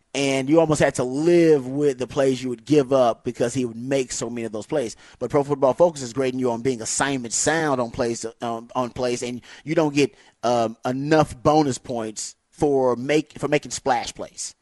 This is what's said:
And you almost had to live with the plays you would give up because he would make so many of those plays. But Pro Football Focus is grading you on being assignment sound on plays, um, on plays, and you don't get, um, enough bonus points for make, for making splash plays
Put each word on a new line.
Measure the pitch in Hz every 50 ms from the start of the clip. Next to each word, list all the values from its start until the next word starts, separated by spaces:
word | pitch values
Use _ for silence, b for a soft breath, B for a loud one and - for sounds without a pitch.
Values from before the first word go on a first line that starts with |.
| b _ -
And | 131 139 139 135 135 131 135
you | 156 165
almost | 165 156 151 -
had | 165 139 -
to | - 127
live | 127 131 143 156 170 175 170 165 160 156 139 123
with | 127 135 143 147 143 131 123
the | 127
plays | 113 - 147 139 135 131 120
you | 127 127
would | 120 113 113
give | - 151 147 135 123 139
up | 135 123 113 110 - -
because | 127 117 - 131 - -
he | 139 123
would | 117 110
make | 113 120 135 135 139 127 123 -
so | - 127 117
many | 120 120 113
of | 110 104
those | 107 104
plays. | - 156 151 123 107 - B B B B _
But | 123 117
Pro | - 143 139
Football | 143 147 139 139 131 123
Focus | - 170 180 156 143 131
is | 117 107
grading | 135 135 131 123 127
you | 127 123 117
on | 117 117
being | 135 131 110
assignment | 107 - - - 143 139 139 131 120 113 -
sound | - - 151 156 165 156 151 135 127
on | 120 117
plays, | - - 127 117 117 - - 113 - _
um, | 123 120 113 113 120 117 -
on | 127 127 117
plays, | - - 127 123 120 120 123
and | 123 123 117 B B B B B
you | 143 160
don't | 165 156 151 143
get, | 147 139 127 b b b b b _ -
um, | 117 123 120 113 113 113 - -
enough | 127 127 135 139 147 160 156 147 - - - -
bonus | 151 147 156 151 139 120 -
points | - - 127 117 110 110 107 - - - - _ _ _
for | _ - 160 147 139 135 131 127 120
make, | 120 123 143 147 156 151 - - -
for | - 143
making | 147 147 - 123 -
splash | - - 139 123 117 98 - -
plays | - 92 - - - - - - _